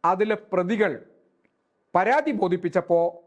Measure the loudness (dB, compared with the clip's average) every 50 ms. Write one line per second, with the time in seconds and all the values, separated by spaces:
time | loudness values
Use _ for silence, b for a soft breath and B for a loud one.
0 | 2 0 0 0 0 -2 -2 -6 -6 _ -2 -2 0 -2 0 0 0 -2 -2 -6
1 | -14 _ _ _ _ _ _ _ _ _ _ _ _ _ _ _ _ _ 0 0
2 | 2 4 2 2 0 -2 -2 -2 0 -2 -2 -2 -4 -2 -2 -2 0 2 0 0
3 | 0 -2 -4 -10 _